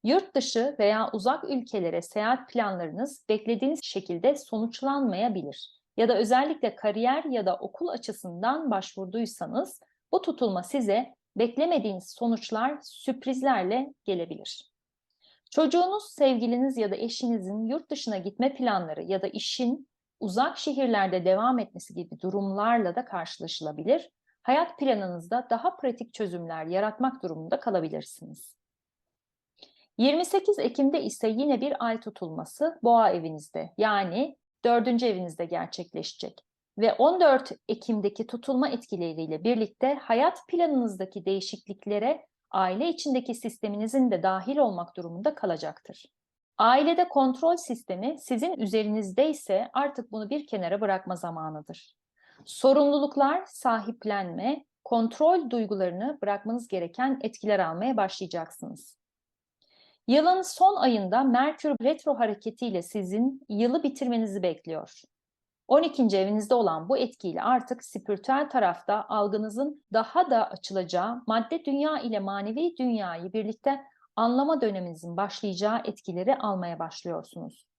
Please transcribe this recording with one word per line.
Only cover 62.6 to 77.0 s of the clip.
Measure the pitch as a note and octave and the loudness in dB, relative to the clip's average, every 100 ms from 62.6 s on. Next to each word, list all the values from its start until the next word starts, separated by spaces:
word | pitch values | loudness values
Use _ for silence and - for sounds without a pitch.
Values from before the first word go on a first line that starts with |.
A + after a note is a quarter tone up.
| A#3+ F#3 | -4 -4
sizin | F3 G#3+ F#3 G#3 B3+ C4+ - | -4 -6 -4 0 0 -2 -6
yılı | G#3 A#3+ D#4 | 0 2 2
bitirmenizi | D4 C#4 B3+ A#3 A3 G3 | -2 -2 -2 0 -2 -2
bekliyor. | F3+ D#3+ - D#3+ - - _ _ _ _ _ _ - | -2 -4 -8 -10 -10 -20 _ _ _ _ _ _ 4
On | C#4+ | 4
ikinci | E4 D4 A#3 G3 | 4 2 4 4
evinizde | F#3+ G#3+ G#3 B3 | 2 0 2 4
olan | G3+ D#3+ E3+ | 4 0 0
bu | C4+ | 0
etkiyle | B3+ - F#3 D#3+ | 0 -4 -6 -4
artık | - B3+ B3+ A#3+ | 0 0 0 -10
spiritüel | - A3 - G3+ - C4 D4 | -8 -12 -4 -4 0 0 2
tarafta | C4+ F#3+ F3 - G#3 - | 2 2 0 -2 -2 0
algınızın | G#3+ G#3 G#3 A3 G#3+ C#4+ D4 _ | 0 0 0 -4 -4 -4 -6 _
daha | A3+ A3 E4 F4+ | -2 2 2 4
da | A#3 - | 4 2
açılacağı, | - - F#3+ F3 F3 G3 B3 A#3 | -4 -6 -4 -2 -2 -2 -4 -2
madde | A3+ A#3 E4 C#4+ | 0 0 -4 -2
dünya | C#4 D4+ D4+ | 0 0 0
ile | A#3 G#3+ | -2 -4
manevi | G3 G3+ G3+ A3+ E4+ E4+ | -2 -4 -4 -2 -2 0
dünyayı | B3+ A3+ F#3 E3+ F3+ | 0 0 -2 -6 -6
birlikte | G#3+ G#3 A3 C#4 C#4 - _ _ - | -4 -4 -2 -2 -2 -6 _ _ 0
anlama | A#3 B3 C#4+ D#4+ | 2 4 2 2
döneminizin | A3+ F#3+ F3+ E3 E3+ E3+ | 0 -2 -6 -10 -8 -4
başlayacağı | G3+ - G#3 F3+ G#3 A3+ A3 | -4 -2 -6 -2 0 0 -4
etkileri | - - F3 F#3+ C#4 | -8 -8 -2 0 0
almaya | G#3+ F#3+ F3 E3 | 0 -2 -4 -6
başlıyorsunuz. | E3 - | -8 -8